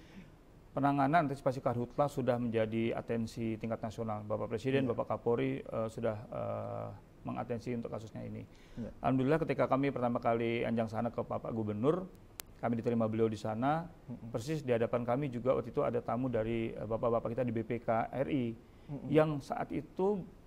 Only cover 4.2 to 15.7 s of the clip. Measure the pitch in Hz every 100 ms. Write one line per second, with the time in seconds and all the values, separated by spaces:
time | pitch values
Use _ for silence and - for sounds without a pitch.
4.2 | 107 107 107 113 131 135 131 113 110 110
5.2 | 117 117 135 135 - 117 110 117 113 110
6.2 | 123 123 110 107 110 110 110 104 - -
7.2 | 127 123 120 117 123 120 117 117 110 113
8.2 | 113 107 110 - - - 104 - 143 131
9.2 | 131 160 151 135 123 135 139 135 120 120
10.2 | 123 117 117 117 123 117 110 110 117 -
11.2 | - 110 - 113 107 104 131 180 185 -
12.2 | - - - - 120 117 117 117 110 110
13.2 | 113 107 110 107 135 160 170 - - 139
14.2 | 117 117 123 156 131 113 113 120 120 127
15.2 | 147 120 120 135 120